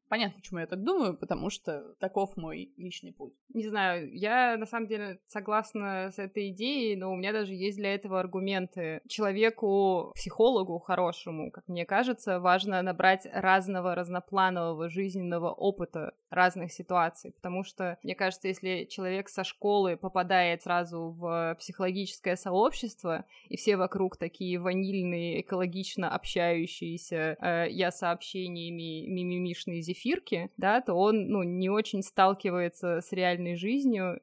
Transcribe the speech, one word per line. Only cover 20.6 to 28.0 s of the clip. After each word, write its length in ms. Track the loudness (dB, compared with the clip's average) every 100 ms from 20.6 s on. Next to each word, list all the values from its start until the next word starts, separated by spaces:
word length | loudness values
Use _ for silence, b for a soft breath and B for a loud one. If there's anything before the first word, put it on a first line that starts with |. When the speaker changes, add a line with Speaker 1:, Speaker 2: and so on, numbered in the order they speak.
Speaker 2:
сразу 520 | 0 0 0 -4 -8 -6
в 400 | -2 0 0 -2
психологическое 800 | -8 -2 -2 0 -4 -4 -2 -2
сообщество, 880 | 0 4 4 2 -6 -6 -4 -4 -6 B B
и 80 | -2
все 200 | 2 4
вокруг 400 | 2 0 -2 -2
такие 420 | -8 -6 -4 -2
ванильные, 840 | 0 0 0 0 0 -2 -2 -2
экологично 720 | -2 -2 -2 -2 -6 -4 -2
общающиеся, 1300 | -2 -2 0 2 2 0 -6 -8 -8 -4 -2 -2 -2
э, 300 | 0 0 0
я 200 | 0 0
сообщениями, 1160 | 0